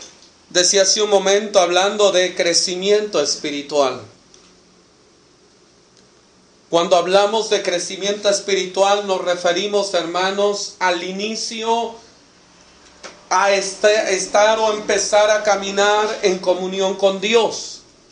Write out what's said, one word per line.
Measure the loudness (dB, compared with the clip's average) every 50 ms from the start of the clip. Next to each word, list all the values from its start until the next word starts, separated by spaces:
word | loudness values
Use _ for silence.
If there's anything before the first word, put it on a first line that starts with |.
| -20 -20 -20 _ -20 -20 _ _ _ -6
Decía | -2 0 2 2 4 2 2
hace | 2 2 0 0
un | 2
momento | 2 2 4 4 2 2 2 2 2 2
hablando | 4 4 4 2 2 0 0 2 2 2 4
de | 2 0 0 0
crecimiento | -2 0 0 0 0 0 -2 -4 -4 0 0 2 0 0 -2 -2 -2
espiritual. | -2 -2 -4 -6 -6 -8 -8 -8 -8 -4 -2 0 0 0 -2 -6 -12 -18 -20 _ _ _ _ _ _ _ _ _ _ _ _ _ _ _ _ _ _ _ _ _ _ _ _ _ _ _ _ _ _ _ _ _ _ _ _ _ _ _ _ _ _ _ _ _ _ _ _ _ _ -2
Cuando | 0 0 2 4 4
hablamos | 4 4 4 4 4 4 2 0 0 -2 0
de | -2 -2 0
crecimiento | 0 -2 -4 -4 -6 -8 -6 -4 -4 -4 -2 0 0
espiritual | -2 -2 -2 -2 -2 -2 -2 -2 0 2 2 2 2 0 0
nos | -2 -4 -2
referimos, | -2 -2 -2 0 0 0 0 0 -2 -2 -2 -2 -2 0 -2
hermanos, | -4 -4 -2 -4 -2 -2 -2 -2 0 0 0 0 -2 -8 -10 -8 -2
al | -2 -2 -2 -2 -4
inicio | -8 -8 -6 -6 -6 -6 -8 -8 -8 -8 -6 -2 -2 -2 -2 -2 -6 -8 -14 -20 -20 _ _ _ _ _ _ _ _ _ _ _ _ _ _ _ -20 _ _ -20 -20 -20 -16 -8 -2
a | 0 0 2 2 2
este, | 0 -2 -4 -4 0 2 4 4 4 2 0 0
estar | -2 -2 0 2 4 4 4 4 2
o | 0 0 -2
empezar | -2 -2 -2 -2 -2 0 2 2 4 4 4
a | 2 2 2
caminar | 0 0 0 0 -4 -2 0 2 2 2 2 0 -2 -2 -2 0
en | 0 0 0
comunión | 0 0 0 0 -2 -6 -4 -2 -2 -2 -2
con | 0 0 0 0 0
Dios. | -2 0 2 2 2 0 -2 -6 -12 -14 -16 -18 -20 _ _ _ _ _